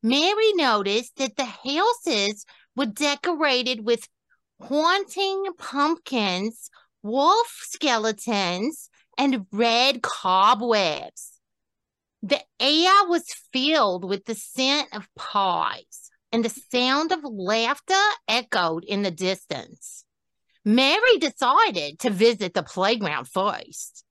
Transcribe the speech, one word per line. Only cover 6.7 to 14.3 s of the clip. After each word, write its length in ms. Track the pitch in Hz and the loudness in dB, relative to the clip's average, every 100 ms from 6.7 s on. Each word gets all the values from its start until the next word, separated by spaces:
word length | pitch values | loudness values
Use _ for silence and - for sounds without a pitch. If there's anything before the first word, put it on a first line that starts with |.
| _ _ _ | _ _ _
wolf 440 | 208 240 302 427 466 - | -4 2 4 4 0 -6
skeletons, 1300 | - - 302 233 220 214 - 208 185 180 233 320 - _ _ - | -14 -6 0 0 0 -4 -4 -2 0 -2 -4 -6 -18 _ _ -2
and 260 | 277 254 190 | 0 0 -4
red 500 | 202 233 233 262 247 | 0 2 4 2 0
cobwebs. 1300 | - - 190 185 202 233 240 220 180 147 - - - _ _ _ _ _ _ _ _ _ | -4 -4 0 4 4 4 2 2 2 -2 -10 -16 -20 _ _ _ _ _ _ _ _ _
The 160 | 196 277 - _ | -4 -4 -4 _
air 460 | 262 302 359 392 381 | 2 4 6 6 6
was 180 | 339 - - - | 0 -2 -18 -6
filled 500 | 262 269 311 214 180 | -2 2 2 2 0
with 220 | 180 196 | -4 -6
the 100 | 202 | -6